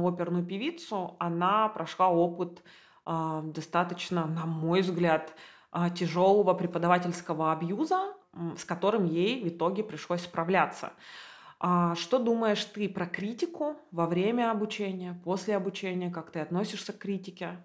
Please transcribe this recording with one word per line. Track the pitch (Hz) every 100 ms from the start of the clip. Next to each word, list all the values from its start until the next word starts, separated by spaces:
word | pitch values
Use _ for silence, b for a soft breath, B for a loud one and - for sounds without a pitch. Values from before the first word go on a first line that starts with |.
| 175
оперную | 175 170 175 175
певицу, | 196 285 339 - 202 180 -
она | 175 170 180 214 214
прошла | 214 160 - 185
опыт, | 170 175 175 175 - b b b b -
а, | 165 160 156
достаточно, | 156 156 151 175 180 175 - 175 156
на | 160 165
мой | 160 165 180
взгляд, | 185 170 170 156 - B B B B
а, | 175 175
тяжёлого | 175 170 175 190 208 190
преподавательского | 180 175 170 170 180 180 175 - 156 160
абьюза, | 160 170 202 311 370 392 403 _
м, | 175 170 170
с | -
которым | - 196 220 175
ей | 170 196 254
в | 175
итоге | 170 170 196
пришлось | 214 156 - 175
справляться. | 175 170 165 185 151 - - - B B B B B -
А, | 180 175 175 170
что | - 254
думаешь | 233 233 220 208 -
ты | 208 196
про | 196 175
критику | - 202 240 339 - 302 294 -
во | 170 165
время | 175 202 240 233
обучения, | 214 214 - 196 185 180 180 170
после | 190 214 202
обучения? | 190 180 190 180 180
Как | 175 -
ты | 165
относишься | 156 175 214 214 -
к | -
критике? | 196 190 185 - 175 180